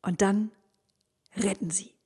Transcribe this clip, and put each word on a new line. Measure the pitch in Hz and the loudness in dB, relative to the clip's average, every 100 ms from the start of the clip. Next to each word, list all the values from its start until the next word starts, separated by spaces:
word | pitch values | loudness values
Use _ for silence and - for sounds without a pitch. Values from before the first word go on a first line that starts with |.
Und | - 170 | -4 2
dann | 196 208 214 - _ _ _ _ _ _ _ - | 4 4 0 -8 _ _ _ _ _ _ _ -2
retten | 196 190 160 | -2 -2 -4
Sie. | - - _ | -4 -8 _